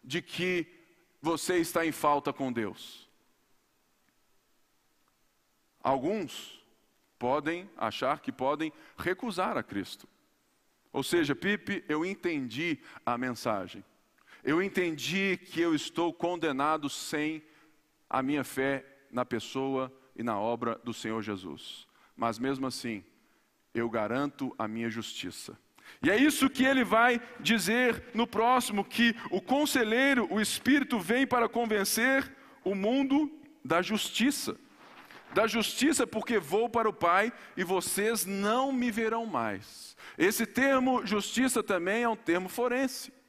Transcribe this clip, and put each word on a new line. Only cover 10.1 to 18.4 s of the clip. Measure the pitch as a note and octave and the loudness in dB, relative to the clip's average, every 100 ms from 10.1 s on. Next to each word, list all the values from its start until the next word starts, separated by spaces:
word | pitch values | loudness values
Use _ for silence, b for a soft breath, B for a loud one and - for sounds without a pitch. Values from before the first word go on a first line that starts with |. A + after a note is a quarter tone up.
| _ _ _ _ _ _ _ _ | _ _ _ _ _ _ _ _
Ou | C3 | -6
seja, | C#3 E3+ C#3+ | 2 2 2
Pipe, | C#3 F#3+ G#3 - G3 - | 0 0 -2 -2 -6 -2
eu | D3+ | -2
entendi | F3 G3 F3 D3+ B2+ A2+ E3+ C3+ B B - | -2 -4 -4 -4 -4 -4 -4 -4 B B -4
a | A#2+ | -2
mensagem. | B2+ A#2 A#2+ G#2 F#2 G#2 - _ _ _ B B | -4 -4 -2 -2 -6 -12 -20 _ _ _ B B
Eu | - D#3+ | 0 0
entendi | G3 - F3 D3+ B2+ F#3+ G3 F3+ | 0 -2 -2 -4 -4 0 0 -2
que | - D#3+ | -4 -2
eu | E3+ | 0
estou | D3+ - - E3+ | 0 -2 -2 -2
condenado | - E3+ F3 E3 C3 D3 D#3 C#3+ | 0 -2 0 -2 0 0 0 -2
sem | - - D#3 D3+ D#3+ - b b b _ _ _ | -8 -6 -4 -4 -6 -14 b b b _ _ _
a | C3 | -2
minha | C3 D3 | 0 -2